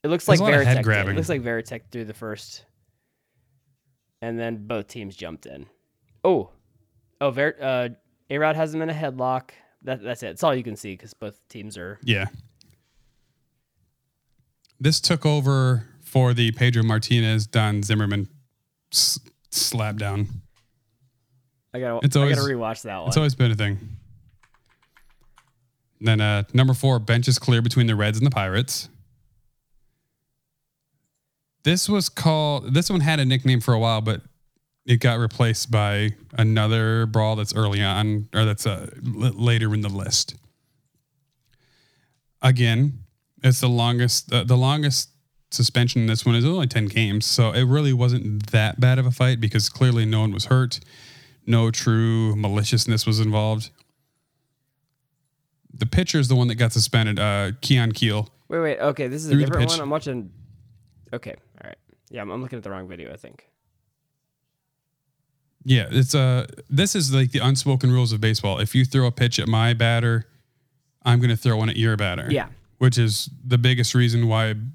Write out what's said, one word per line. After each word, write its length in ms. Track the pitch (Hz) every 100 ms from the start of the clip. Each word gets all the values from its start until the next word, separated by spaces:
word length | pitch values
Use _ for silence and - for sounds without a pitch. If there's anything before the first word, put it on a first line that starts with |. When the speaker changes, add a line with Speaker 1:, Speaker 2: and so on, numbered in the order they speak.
Speaker 1:
It 60 | 151
looks 160 | 170
Speaker 2:
There's 160 | - 180
Speaker 1:
like 80 | 202
Speaker 2:
a 40 |
lot 80 | 147
of 60 | 135
head 100 | 127
Speaker 1:
Varitek 0 |
did. 20 |
It 40 |
Speaker 2:
grabbing. 320 | 110 104 98 95
Speaker 1:
looks 120 | 160
like 140 | 147
Varitek 400 | 120 117 113 113 _
threw 140 | 120
the 100 | 110
first, 500 | 107 110 104 - - _ _ _ _ _ _ _ _ _ _ _ _ _ _ _ _
and 160 | 113 117
then 280 | 117 113 104
both 220 | 117 -
teams 260 | 127 101 92
jumped 300 | 87 80 -
in. 200 | 69 69 _ _ _ _ _
Oh. 260 | 180 165 92 _ _ _ _ _ _ _
Oh, 100 | 143
Ver-, 240 | 127 147 -
uh, 280 | 135 127 123 117 _ _ _
A-Rod 240 | 139 156 156
has 160 | 160
him 80 | 156
in 100 | 160
a 40 |
headlock. 560 | 156 151 127 127 127 - _ _ _
That, 200 | 120 127
that's 200 | 104 117
it. 40 | 113
That's 160 | 82
all 100 | 165
you 80 | 131
can 140 | 117 104
see 200 | 107 92
'cause 180 | 107
both 260 | - 107 - _
teams 280 | 117 104 98
are 220 | 90 101
Speaker 2:
Yeah. 240 | 123 101 95 - - _ _ _ _ _ _ _ _ _ _ _ _ _ _ _ _ _ _ _ _ _ _ _
This 200 | 135 156
took 260 | - 165 156
over 600 | 151 135 135 131 120 110 _
for 320 | - 135 127
the 200 | 120 117
Pedro 320 | 110 123 117
Martinez, 640 | 113 110 - 120 113 110 107
Don 340 | 117 107 104
Zimmerman 460 | 101 107 104 101 98 - _ _ _ _ _
s-, 260 | - - - - _ _
slap 460 | - - 117 107 104
down. 320 | 101 98 101 - - _ _ _ _ _ _ _ _ _ _ _ _
Speaker 1:
I 60 | 127
gotta, 260 | 127 117 143
Speaker 2:
It's 100 | 139
Speaker 1:
I 120 | 139
gotta 120 | 131
Speaker 2:
always, 140 | 139 123
Speaker 1:
rewatch 260 | 113 113
that 160 | 107 95
one. 100 | 82
Speaker 2:
it's 80 | 139
always 180 | 151
been 160 | 127 123
a 60 | 107
thing. 220 | 104 98 - - - - _ _ _ _ _ _ _ _ _ _ _ _ _ _ _ _ _ _
Then, 200 | 110 110
uh, 240 | 107 104 101
number 200 | 127 131
four, 260 | 127 135 123
bench 260 | 107 117 120
is 140 | 127
clear 200 | - 117
between 280 | 117 131 117
the 80 | 107
Reds 220 | 104 107
and 80 | 139
the 40 |
Pirates. 580 | 117 95 98 131 - - - _ _ _ _ _ _ _ _ _ _ _ _ _ _ _ _ _ _ _ _ _ _ _ _ _ _
This 240 | 147 180 -
was 200 | 202 165
called, 640 | - 165 156 151 139 110
this 160 | 135 170
one 120 | 190
had 180 | 151 156
a 60 |
nickname 360 | 131 131 131 123
for 140 | 120
a 40 | 113
while, 200 | 113 110
but 220 | 110 95 - _ _ _ _ _ -
it 120 | 120
got 180 | 127 117
replaced 520 | 113 - 117 107 -
by 400 | 110 104 101 107 104 - -
another 680 | 110 110 107 113 110 113 110
brawl 300 | 110 107 110
that's 180 | 104
early 280 | 110 107 101
on, 460 | 101 98 107 104 104
or 120 | 107
that's, 200 | 110 101 110
uh, 220 | 90 - -
l-, 280 | 120 104 123
later 420 | 110 120 117 110
in 60 | 107
the 80 | 101
list. 480 | 98 98 - - - _ _ _ _ _ _ _ _ _ _ _ _ _ _ _ _ _ _ _ _
Again, 600 | 131 127 117 113 143 127 - _ _ _
it's 180 | 131 127
the 80 | 127
longest, 640 | 120 117 120 123 - -
uh, 120 | -
the 120 | 120 127
longest 540 | 131 151 143 131 - _ _ _ _
suspension 520 | - 120 123 120 127
in 40 | 113
this 180 | 113
one 100 | 123 117
is 80 |
only 240 | 131 185 135
ten 180 | 113 104
games, 400 | 107 107 104 -
so 260 | - 113
it 120 | 110
really 280 | 127 143 147
wasn't 540 | 123 123 120 101 104 107
that 280 | 110 107 -
bad 180 | 123 131
of 60 | 127
a 40 |
fight 300 | 123 127 123
because 280 | 107 107 104
clearly 380 | - 127 117 110
no 140 | 110
one 120 | 110
was 140 | 98 -
hurt. 340 | 127 127 - - - - - - _
No 260 | - 117 113
true 680 | 113 - 113 113 113 110 104
maliciousness 680 | 104 104 104 113 - 110
was 160 | - 107
involved. 500 | 107 107 107 110 110 _ _ _ _ _ _ _ _ _ _ _ _ _ _ _ _ _ _ _ _
The 140 | - 113
pitcher 320 | - 180 160
is 100 | 127
the 60 |
one 140 | 127 123
that 60 | 113
got 160 | 113
suspended, 460 | - - 117 110 98
uh, 340 | 104 101 98 120
Keon 320 | - 131 117
Keel. 360 | 107 113 104 104 _ _
Speaker 1:
Wait, 100 | 165
wait, 180 | 160 139
okay, 260 | 143 143 127
this 160 | 147
is 60 | 160
a 20 |
Speaker 2:
Threw 80 | 143
the 40 | 139
Speaker 1:
different 220 | 131 120
Speaker 2:
pitch. 100 | 165
Speaker 1:
one? 60 |
I'm 60 | 143
watching, 400 | 151 147 123 95 82 - - - _ _ _ _
okay, 220 | 123 - - _ _
all 60 | -
right. 80 | 50 _ _ _
Yeah, 120 | 113
I'm, 80 | 104
I'm 120 | 107
looking 140 | 127 123
at 60 |
the 80 | 101
wrong 180 | 95 92
video, 240 | 87 65
I 40 | 71
think. 320 | 60 - _ _ _ _ _ _ _ _ _ _ _ _ _ _ _ _ _ _ _ _ _ _
Speaker 2:
Yeah, 220 | 131 127 80
it's, 240 | 127 131
uh, 320 | 147 131 127 - - -
this 240 | 139 196
is, 180 | 202 139
like, 160 | 135 127
the 80 | 131
unspoken 500 | 123 135 143 131 127
rules 200 | 127 117
of 80 | 107
baseball. 380 | 110 107 101 80
If 160 | 107
you 100 | 131
throw 220 | 131 135 123
a 60 |
pitch 260 | - 120 -
at 100 | -
my 260 | 110 117
batter, 520 | 117 117 117 117 113 - _ _ _ _ _ _ _
I'm 160 | 123 123
gonna 160 | 120 113
throw 200 | 123 110
one 100 | 110
at 80 | -
your 200 | 113 107
batter. 300 | 101 90 -
Speaker 1:
Yeah. 180 | 143 - - _ _
Speaker 2:
Which 180 | 127 120
is 320 | 113 104 - -
the 140 | 127 123
biggest 360 | 123 123 113
reason 340 | 123 120 117 117
why 260 | 110 110 107 120